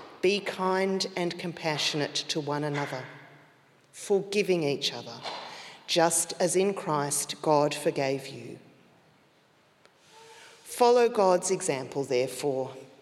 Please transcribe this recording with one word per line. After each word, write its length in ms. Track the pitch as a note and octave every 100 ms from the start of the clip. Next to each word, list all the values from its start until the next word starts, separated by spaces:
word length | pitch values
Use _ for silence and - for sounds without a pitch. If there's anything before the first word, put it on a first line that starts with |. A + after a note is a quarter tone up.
| - -
Be 180 | F#3 G#3
kind 680 | G3+ - F#3 F#3 G3 F#3+ F#3+ -
and 220 | F3 F3
compassionate 760 | F3+ D#3 E3 D3 - D#3 C#3+
to 260 | - - E3
one 240 | C#3+ D3
another, 400 | D3 C#3+ C#3 C3+ B2+ - - - - _ _ _ _
forgiving 680 | - - G3+ F#3 G#3 F3+ F3
each 320 | C#3+ C#3 -
other, 220 | B2 A#2+ A#2 - - - - - - -
just 460 | F3 E3 E3 - -
as 160 | F3+ F3
in 200 | G3 G3
Christ 680 | - D3+ D3 - - -
God 320 | - D3+ D3
forgave 540 | C#3+ E3+ C#3+ C#3 C#3 -
you. 320 | B2+ A2+ A2 - - _ _ _ _ _ _ _ _ _ _ _ _ _ A4 A4+ A4+ - -
Follow 460 | - - A#3+ B3 A#3
God's 400 | A#3 F#3+ F3+ F3+
example, 540 | F#3 - C3+ C3 C#3
therefore, 680 | C3 B2+ C3 - D3 C3 C3 - - -